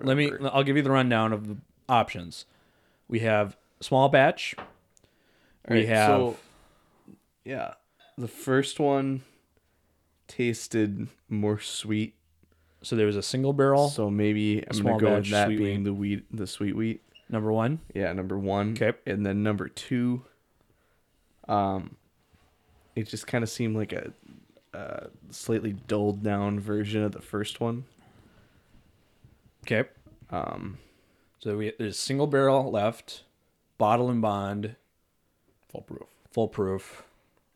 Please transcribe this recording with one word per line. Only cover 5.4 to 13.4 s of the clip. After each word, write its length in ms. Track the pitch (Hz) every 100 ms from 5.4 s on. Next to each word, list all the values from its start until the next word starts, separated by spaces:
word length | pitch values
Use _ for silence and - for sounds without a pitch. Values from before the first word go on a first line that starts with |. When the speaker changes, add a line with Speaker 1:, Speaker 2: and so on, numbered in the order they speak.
| _ _ -
Speaker 1:
We 60 | 113
Speaker 2:
right, 80 | 110
Speaker 1:
have 180 | 110 107
Speaker 2:
so, 280 | 104 120 113 - _ _ _ _ _ - - _ _
yeah. 300 | 120 131 55 - _ _ _ -
The 120 | 120
first 500 | - - 131 135 -
one 420 | 143 139 139 135 - _ _ _ _ _ _ _ _ _ -
tasted 800 | - 120 113 - 113 107 101 123 - -
more 300 | 107 104 104
sweet. 560 | - - 107 107 110 - _ _ _ _ _ _
Speaker 1:
So 140 | - 117
there 100 | 107
was 100 | 101
a 60 |
single 300 | - 127